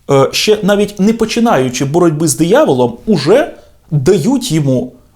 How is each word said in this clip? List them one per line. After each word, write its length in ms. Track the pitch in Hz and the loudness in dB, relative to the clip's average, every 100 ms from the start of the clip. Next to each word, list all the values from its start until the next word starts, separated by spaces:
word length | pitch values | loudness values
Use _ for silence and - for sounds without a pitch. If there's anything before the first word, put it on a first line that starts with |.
| - | -2
е, 180 | 139 135 | 2 2
ще 260 | - - 208 | 0 0 0
навіть 380 | 180 202 208 - | 0 0 -2 0
не 120 | 190 | 0
починаючи 720 | 226 220 233 233 170 131 - | 0 -2 0 0 0 0 -4
боротьби 440 | 143 170 175 151 165 | -2 0 0 0 -2
з 80 | 135 | -2
дияволом, 600 | 165 240 294 131 123 - - | 0 2 2 2 0 -4 -2
уже 480 | 190 135 240 330 - - _ _ | -2 2 2 0 -8 -20 _ _
дають 640 | 151 131 190 156 277 - | -2 2 2 2 -2 -2
йому 400 | 156 139 127 123 - _ | -2 0 -2 -4 -12 _